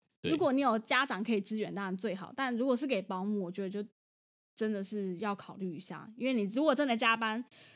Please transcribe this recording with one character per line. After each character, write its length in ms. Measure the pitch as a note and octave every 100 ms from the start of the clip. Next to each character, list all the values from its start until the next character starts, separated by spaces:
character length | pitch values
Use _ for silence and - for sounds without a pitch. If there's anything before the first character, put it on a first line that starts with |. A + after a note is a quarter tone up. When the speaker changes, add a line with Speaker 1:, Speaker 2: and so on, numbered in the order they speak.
| _ _
Speaker 1:
对。 100 | -
Speaker 2:
如 60 | D#4
果 160 | D#4+
你 80 | C4+
有 180 | C4+ A3
家 280 | - B3 C4
长 180 | G3
可 100 | A3+
以 60 | G#3+
支 160 | F#3+ G#3+
援， 180 | G3+
当 80 | F3
然 140 | G3 F#3+
最 180 | G#3+
好； 160 | F#3+ F3+ -
但 180 | C4
如 120 | A#3 C4+
果 100 | A#3+
是 100 | C#4
给 140 | G#3+
保 240 | F#3+ F#3
姆， 200 | G3 G#3
我 60 | F3
觉 120 | F#3
得 80 | F#3+
就 120 | G#3 G#3 _ _ _ _ _ _
真 160 | - A3
的 140 | G#3
是 320 | G3 G#3 G3 F3
要 140 | G#3
考 220 | G3+ - G3
虑 180 | F#3+
一 60 | E3
下， 260 | - D#3 G#3+ A3+
因 80 | B3+
为 80 |
你 80 | B3
如 200 | G3+ A#3
果 120 | D#4
真 120 | C4 C#4
的 80 |
加 220 | A#3 A#3 A3+
班， 260 | A3 A3 B3 - -